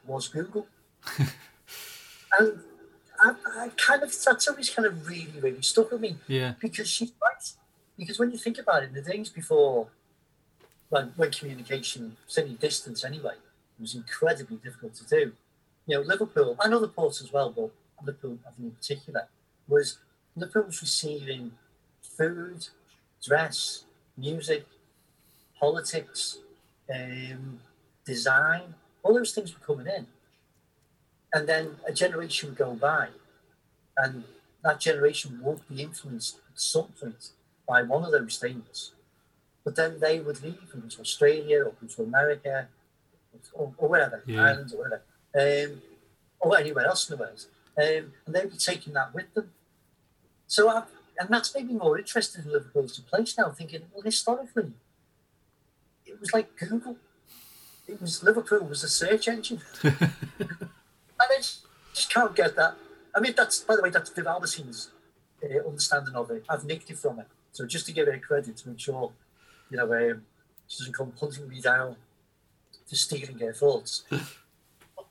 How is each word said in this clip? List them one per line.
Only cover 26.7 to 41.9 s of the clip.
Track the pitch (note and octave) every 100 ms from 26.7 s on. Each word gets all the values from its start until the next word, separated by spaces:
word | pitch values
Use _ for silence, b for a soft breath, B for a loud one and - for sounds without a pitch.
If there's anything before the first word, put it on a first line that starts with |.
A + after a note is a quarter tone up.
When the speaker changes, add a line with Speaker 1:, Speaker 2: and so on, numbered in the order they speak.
| _ -
Speaker 1:
um, | C3 B2+ B2+ C3 C3 C3+ A#2 - _ _ _
design, | - A#2+ C3+ C3 D#3 E3+ F3 - _ _
all | G3
those | A#3+ A3+
things | G#3+ F#3
were | -
coming | - C#3 C#3+
in. | G3 A#2 _ _ _ _ _ _ _ _ _ _ _ -
And | D#3 D3+
then | D#3+ D#3 D3 -
a |
generation | D3 F3+ E3 E3 - D3
would | C3+
go | B2+
by, | A2+ C#3+ D#3 A#2 - _ _ _ _ _ _ _ C3+
and | C3 B2+ G#2+ - _ _
that | D#3 D3+
generation | D#3+ D3 D3 - C3+ A#2+
would | C3 D3+ -
be | C#3
influenced | D3+ - C#3 A#2 - -
at | _ -
some | - D#3+ D#3+ -
point | - - - _ _ _ -
by | B2
one | A#2+ D3
of | E3+
those | D3 A2+ -
things. | A#2+ B2+ - - - _ _ _ _ _ _ _
But | C#3+
then | E3 D#3+ D#3+
they | D#3 D#3+
would | D3 C#3
leave | D#3 - -
and | A#2
go | A2+
to | -
Australia | A2 - C#3+ D#3 D3 D3
or | - -
go |
to | A#2